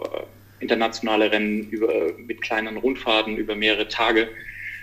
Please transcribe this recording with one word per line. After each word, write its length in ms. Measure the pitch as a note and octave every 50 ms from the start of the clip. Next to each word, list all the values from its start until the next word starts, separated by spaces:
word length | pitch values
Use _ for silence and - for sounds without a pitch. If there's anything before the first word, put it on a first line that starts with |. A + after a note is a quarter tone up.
| - - -
äh, 500 | - - - - - - - - - -
internationale 680 | - A#2 A2 A2+ A2+ - - - A2 G#2+ G#2 A2 G2+
Rennen 360 | G#2+ G#2 G#2 G#2+ G#2+ G#2+ G#2 -
über, 420 | A#2 G#2+ A2 A2+ - G#2+ E2 E2 - -
mit 240 | - - - -
kleinen 360 | - - A#2 A2 G#2+ A2 G#2+ G#2+
Rundfahrten 600 | G#2+ C3 C#3 - - B2 A2 A2 G#2+ G#2+ G#2+ A2+
über 180 | G#2+ G#2 G#2
mehrere 320 | G#2 G#2+ A2 G#2+ G2+ G#2+ -
Tage. 420 | - - A2+ A#2 A2+ A2 A2+ A2+ - - - - - - - - - -